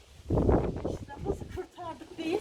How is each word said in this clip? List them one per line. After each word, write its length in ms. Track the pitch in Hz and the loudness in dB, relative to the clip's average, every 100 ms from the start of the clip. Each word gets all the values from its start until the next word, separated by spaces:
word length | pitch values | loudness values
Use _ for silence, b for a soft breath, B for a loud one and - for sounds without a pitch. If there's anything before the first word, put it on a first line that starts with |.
| - - - | -20 -12 0
On 460 | - - - - - - | 4 6 6 4 -2 -4
beş 160 | - | -6
lira 260 | - 415 392 | -8 -6 -4
nasıl 160 | 392 392 359 | -4 -4 -8
kurtardık 640 | 359 - 349 277 320 359 | -8 -10 -10 -10 -12 -8
değil. 220 | 320 392 | -2 -2